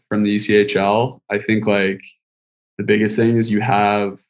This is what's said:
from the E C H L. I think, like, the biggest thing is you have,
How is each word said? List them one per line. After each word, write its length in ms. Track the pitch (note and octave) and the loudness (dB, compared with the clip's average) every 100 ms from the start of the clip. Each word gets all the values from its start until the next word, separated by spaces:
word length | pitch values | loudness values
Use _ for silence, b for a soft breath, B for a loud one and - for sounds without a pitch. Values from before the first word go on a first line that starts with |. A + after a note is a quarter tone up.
| - | -6
from 140 | G#2 | -2
the 80 | G#2 | 0
E 80 | G#2 | -2
C 180 | G2+ G#2 | 2 2
H 180 | G#2 G2 | 2 0
L. 480 | G2 G#2+ C3 - - | 0 0 -2 -6 -8
I 100 | G#2 | -6
think, 260 | - G#2+ G#2+ | -2 -2 0
like, 340 | G2+ G2 G2 - _ _ _ _ _ _ - | 0 0 -4 -12 _ _ _ _ _ _ -10
the 60 | |
biggest 320 | G#2 G#2+ G#2+ - | -2 0 2 2
thing 220 | A2+ A#2 | 2 2
is 120 | A2+ | 0
you 120 | G#2 | -2
have, 580 | A2+ G2+ G#2 G#2 G2+ F#2+ | 0 0 2 0 -4 -8